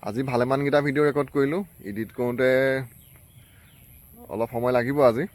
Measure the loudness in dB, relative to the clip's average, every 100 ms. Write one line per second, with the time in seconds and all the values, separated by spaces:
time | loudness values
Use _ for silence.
0 | -6 -6 -2 0 0 0 2 0 0 0
1 | 0 0 -2 0 0 0 -6 -12 -12 -8
2 | -8 -4 -4 0 2 2 2 -2 -6 -16
3 | -20 -20 _ -20 -20 -20 -20 -20 -20 -20
4 | -20 -20 -10 -6 -4 -2 0 0 0 4
5 | 4 4 -4